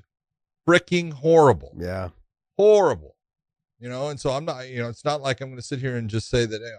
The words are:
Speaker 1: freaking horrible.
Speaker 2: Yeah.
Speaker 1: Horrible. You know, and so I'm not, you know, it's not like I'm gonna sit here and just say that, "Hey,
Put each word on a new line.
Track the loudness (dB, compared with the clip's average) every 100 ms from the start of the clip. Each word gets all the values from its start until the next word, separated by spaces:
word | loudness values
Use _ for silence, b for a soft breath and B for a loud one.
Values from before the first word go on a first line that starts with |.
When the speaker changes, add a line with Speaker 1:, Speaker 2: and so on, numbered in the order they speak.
| _ _ _ _ _ _ 2
Speaker 1:
freaking | 2 2 -4 -4
horrible. | -2 4 6 6 4 -2 -12
Speaker 2:
Yeah. | -8 -8 -8 -12 _ _ _ 2
Speaker 1:
Horrible. | 6 6 4 0 -8 _ _ _ _ _ _ _
You | -12
know, | -8 -8
and | -6
so | -4
I'm | -4
not, | -6 -10 -10
you | -8
know, | -8
it's | -6 -4
not | -4
like | -4 -6
I'm | -8
gonna | -14
sit | -10 -6
here | -4 -6
and | -4
just | -6 -2
say | -2 -2
that, | -4
"Hey, | -12